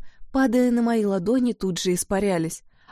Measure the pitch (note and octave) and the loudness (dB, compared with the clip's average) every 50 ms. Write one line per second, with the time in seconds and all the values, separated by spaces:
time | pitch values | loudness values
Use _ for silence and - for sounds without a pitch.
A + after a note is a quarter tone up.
0 | - - - - - - - C4+ C4+ B3+ A3 B3+ B3 B3 A#3+ A#3+ A#3 A#3 A#3 A3+ | -4 -8 -14 -16 -18 -4 0 2 2 4 4 4 2 4 2 2 2 2 0 0
1 | G#3 G3+ G3 F#3+ E3+ G#3 B3 C4 B3 A#3+ G#3+ - - F#3+ F3 - - F#3 F3+ F3 | 0 0 0 0 0 0 0 2 2 0 -2 -2 -4 -4 -4 -2 -2 -2 -2 -2
2 | - - G#3 F#3+ G3+ G3+ F#3 E3+ D#3+ E3 - - - - _ _ _ - | -2 -2 -2 0 0 0 0 0 -2 -4 -6 -10 -16 -20 _ _ _ -18